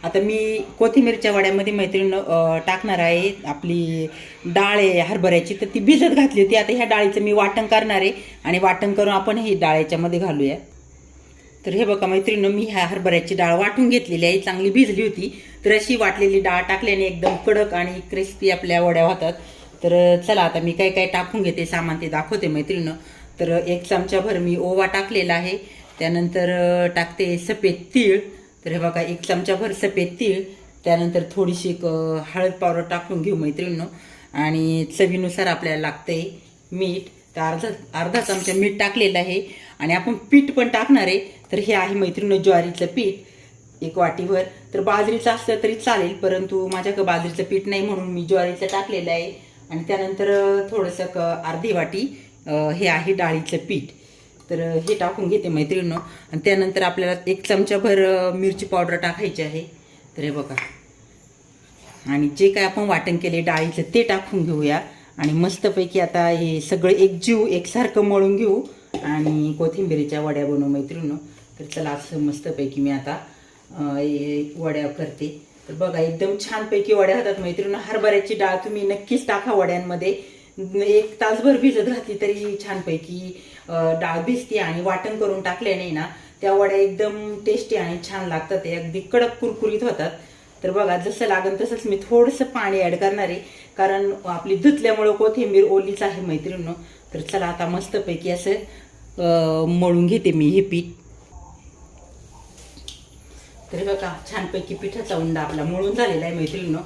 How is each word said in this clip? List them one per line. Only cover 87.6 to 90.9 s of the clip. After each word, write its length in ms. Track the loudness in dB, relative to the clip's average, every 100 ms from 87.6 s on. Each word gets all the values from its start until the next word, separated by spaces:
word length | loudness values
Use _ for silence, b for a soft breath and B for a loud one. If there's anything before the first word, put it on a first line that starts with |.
| 0 -4
आणि 220 | -4 -8 -8
छान 180 | -8 -6
लागतात. 320 | -6 -4 -4
ते 120 | -4 -8
अगदी 240 | -6 -8
कडक 400 | 0 2 2 -2
कुरकुरीत 440 | -6 -2 -2 0
होतात. 280 | -2 -2 -6 -6 B B B B
तर 80 | -2
बघा, 260 | 0 0